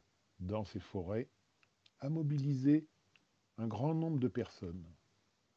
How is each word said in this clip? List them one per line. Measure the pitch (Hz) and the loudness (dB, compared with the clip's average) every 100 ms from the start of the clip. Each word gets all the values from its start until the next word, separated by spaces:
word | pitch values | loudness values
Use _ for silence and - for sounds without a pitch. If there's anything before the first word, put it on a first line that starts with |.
| _ _ _ - | _ _ _ -8
dans | 92 107 | -4 -2
ces | 85 101 | -4 -8
forêts | - 101 87 110 135 _ _ _ _ _ - - | -6 -6 -2 -2 -4 _ _ _ _ _ -20 -10
a | 139 | -4
mobilisé | 160 147 147 139 135 135 151 156 _ _ - _ _ _ - | -2 0 0 0 2 6 6 4 _ _ -20 _ _ _ -4
un | 113 | -4
grand | 107 143 160 | 0 0 2
nombre | 165 147 | 2 2
de | 123 | 2
personnes, | 123 110 - 92 90 82 80 _ _ _ _ _ | 0 -4 -6 -8 -8 -12 -20 _ _ _ _ _